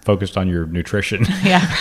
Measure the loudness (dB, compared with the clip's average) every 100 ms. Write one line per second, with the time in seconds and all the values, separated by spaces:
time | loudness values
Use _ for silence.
0 | -2 0 0 -2 0 0 -2 -4 -2 -4
1 | -2 0 0 2 2 4 2 -2